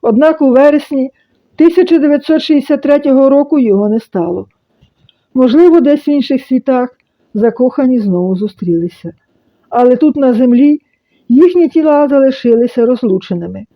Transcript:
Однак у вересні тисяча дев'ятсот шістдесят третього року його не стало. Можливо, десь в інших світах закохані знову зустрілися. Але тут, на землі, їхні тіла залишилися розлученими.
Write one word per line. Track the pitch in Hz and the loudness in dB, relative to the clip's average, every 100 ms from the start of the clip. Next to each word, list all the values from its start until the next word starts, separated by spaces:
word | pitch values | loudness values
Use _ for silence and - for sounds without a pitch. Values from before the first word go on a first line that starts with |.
Однак | 233 220 302 320 | 0 0 0 0
у | 277 | 0
вересні | 254 294 294 - 277 262 _ _ _ _ - | 2 2 0 -4 -6 -6 _ _ _ _ 0
тисяча | 320 339 359 330 | 2 2 0 0
дев'ятсот | 294 285 294 311 | 0 -2 0 -4
шістдесят | 311 294 - 285 | 0 -2 0 -4
третього | - 285 285 262 269 | 0 -2 0 2 2
року | 277 285 302 | 2 0 -2
його | 240 196 208 | 0 0 0
не | 220 | -4
стало. | - 190 170 - - _ _ _ _ _ _ _ _ 254 | -6 -6 -6 -8 -12 _ _ _ _ _ _ _ _ -2
Можливо, | 254 269 349 330 | 2 4 4 4
десь | 269 294 - | 2 -2 -2
в | |
інших | 294 247 262 - | -4 -2 -6 -4
світах | 262 - 254 247 _ _ _ _ | -4 -2 -4 -4 _ _ _ _
закохані | 214 226 226 254 277 262 254 | -2 -2 0 -4 0 -2 -2
знову | 208 180 185 185 | -2 -2 -2 -4
зустрілися. | 208 - 175 170 170 - 170 - _ _ _ _ _ | -6 -8 -4 -4 -4 -10 -20 -20 _ _ _ _ _
Але | 240 247 247 | 0 2 2
тут, | 302 294 | 0 0
на | 269 | -2
землі, | 226 254 240 285 294 _ _ _ _ _ | 0 0 2 2 0 _ _ _ _ _
їхні | 240 349 359 330 | 2 2 2 0
тіла | 330 311 294 294 | 0 0 0 2
залишилися | 277 269 262 240 233 240 247 233 | 2 0 0 0 0 0 -2 -2
розлученими. | 247 233 185 - 175 170 190 214 | -2 -2 -4 -4 -10 -10 -14 -18